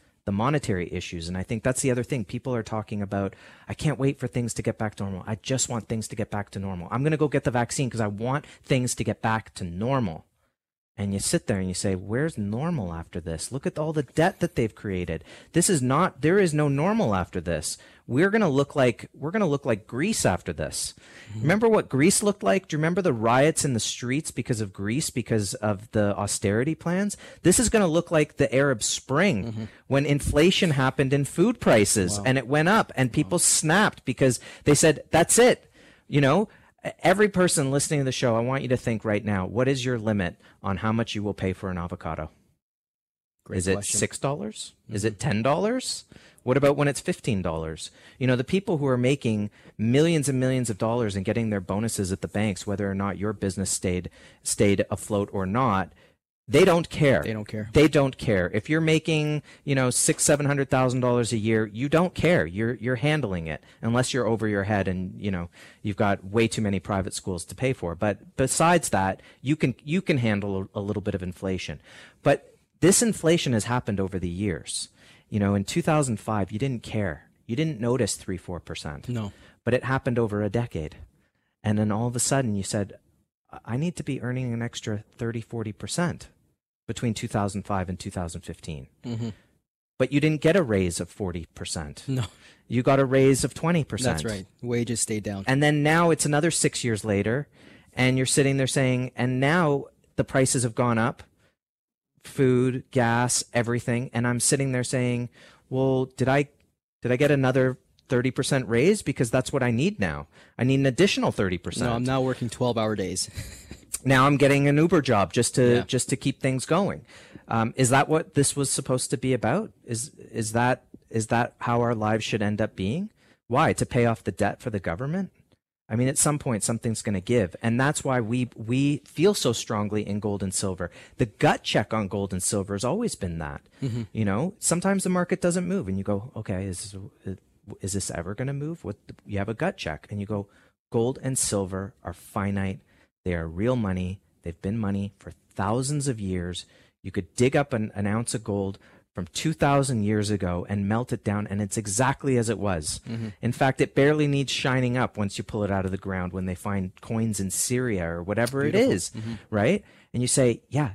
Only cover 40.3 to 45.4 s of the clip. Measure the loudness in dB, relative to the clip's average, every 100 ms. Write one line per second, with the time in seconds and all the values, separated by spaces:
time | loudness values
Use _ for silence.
40.3 | -4 -18 _ -4 -2 0 0 -2 -4 -6
41.3 | -4 -4 -4 -6 -6 -6 -8 -8 -6 -8
42.3 | -12 _ _ _ _ _ _ _ _ _
43.3 | _ -8 -4 0 0 0 -2 -2 -2 -4
44.3 | -4 -6 -10 -14 -16 -8 -4 -2 -2 -2
45.3 | 0